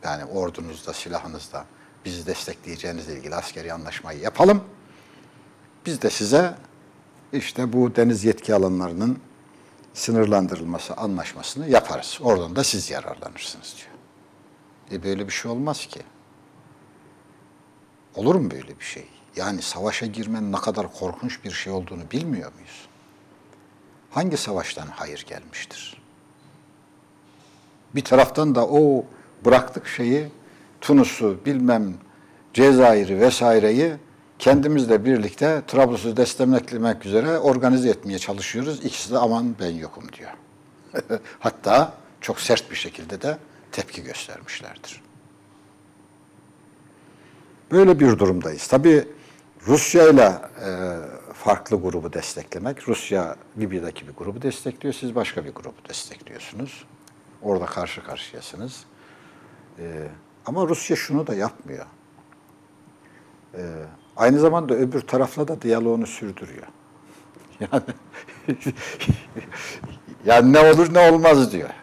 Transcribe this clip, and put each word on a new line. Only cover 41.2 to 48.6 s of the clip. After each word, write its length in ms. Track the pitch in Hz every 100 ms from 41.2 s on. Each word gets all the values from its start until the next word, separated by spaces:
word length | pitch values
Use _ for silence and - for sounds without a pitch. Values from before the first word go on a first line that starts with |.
| - -
Hatta 540 | 117 - 104 117 160 - - _
çok 180 | - 110
sert 320 | - 117 -
bir 40 | -
şekilde 460 | - - 80 98
de 160 | 139 151 - - _
tepki 320 | - 160 -
göstermişlerdir. 960 | 139 - - - - - - - - - _ - _ _ _ _ _ _ _ _ _ _ _ _ _ _ _ _ _ _ _ _ _ _ _ _ _
Böyle 280 | 170 190 165
bir 200 | 139 107
durumdayız. 480 | 98 92 87 76